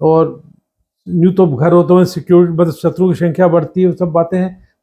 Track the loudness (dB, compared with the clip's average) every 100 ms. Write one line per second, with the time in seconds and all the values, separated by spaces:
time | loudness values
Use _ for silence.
0 | 0 2 0 -6 -20 _ _ _ _ _
1 | -6 0 0 2 0 0 2 2 4 2
2 | 0 -4 0 2 2 0 -2 -2 -4 -2
3 | -2 -2 -2 0 0 0 -2 -2 -2 -2
4 | -2 -2 -2 -4 -6 -10 _ _